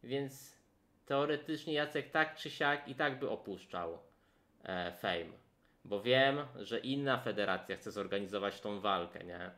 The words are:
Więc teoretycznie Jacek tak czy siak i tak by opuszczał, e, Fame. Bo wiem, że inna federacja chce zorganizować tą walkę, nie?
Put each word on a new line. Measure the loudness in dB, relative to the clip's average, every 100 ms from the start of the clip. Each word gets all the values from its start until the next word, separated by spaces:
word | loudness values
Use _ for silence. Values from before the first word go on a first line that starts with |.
Więc | -2 -2 -2 -6 -18 -20 _ _ _ _ -2
teoretycznie | 2 4 0 0 -6 0
Jacek | 0 2 -2 0
tak | 2 2 0
czy | -10
siak | 0 2 2 -2
i |
tak | 0 0 2
by | -2
opuszczał, | -2 -4 -8 -6 -4 -4 -6 -12 _ _ _ _ _
e, | -6 -2 -2
Fame. | -2 0 0 -2 -12 _ _ _ _
Bo | -4 -2
wiem, | 6 8 8 6 -2 -8
że | -4 -4
inna | 0 0 2 2
federacja | 0 0 2 0 -2 -6
chce | -6
zorganizować | -4 -2 -2 -2 0 0 -2
tą | -6 -2
walkę, | 2 2 0 -6
nie? | -10 -8 -10